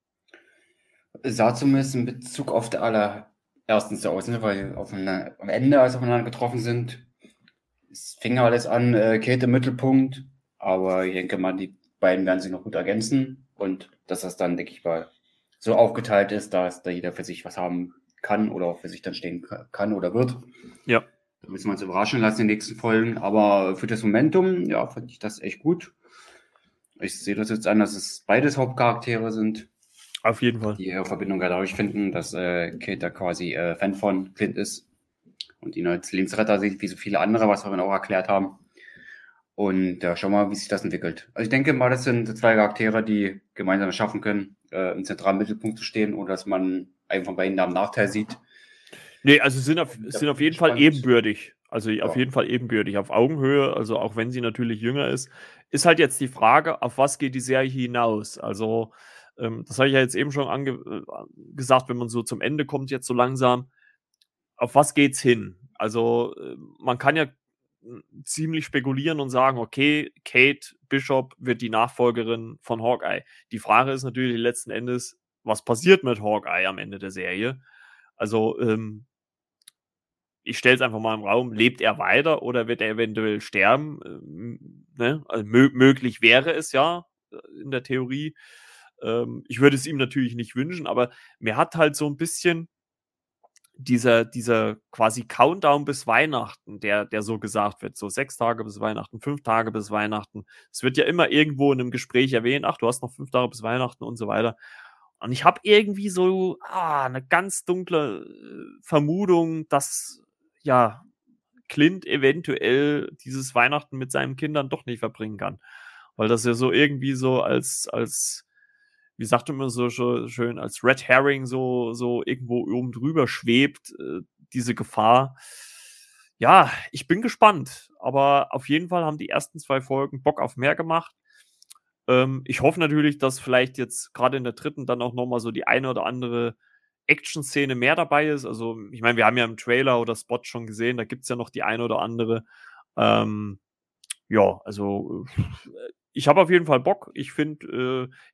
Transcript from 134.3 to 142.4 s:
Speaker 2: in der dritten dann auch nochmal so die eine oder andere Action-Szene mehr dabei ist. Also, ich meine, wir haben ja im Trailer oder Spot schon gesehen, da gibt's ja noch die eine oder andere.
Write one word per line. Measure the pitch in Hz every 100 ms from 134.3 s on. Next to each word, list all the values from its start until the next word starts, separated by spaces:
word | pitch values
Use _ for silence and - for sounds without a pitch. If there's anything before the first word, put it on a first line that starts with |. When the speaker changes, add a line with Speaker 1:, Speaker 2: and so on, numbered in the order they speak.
| 135
Speaker 2:
in |
der | 123
dritten | - 151 147 127
dann | 123
auch | 120
nochmal | 123 123 120
so | 117
die | 113 -
eine | 123 131
oder | 117 85
andere | 123 123 120 117 - _ _ _ _ -
Action-Szene | 151 - 160 135 147 139
mehr | 123 131 165
dabei | 151 143 151
ist. | 143
Also, | 110 113 117 113 101
ich | 120
meine, | 117 117
wir | 110
haben | 123
ja |
im | 113 110
Trailer | 120 123 135 120
oder | 117
Spot | 110 - 120
schon | - 120 113
gesehen, | 107 117 120
da |
gibt's | 107 127 -
ja | 120
noch | 117
die | -
eine | - 113
oder | 120 107
andere. | 113 117 113 113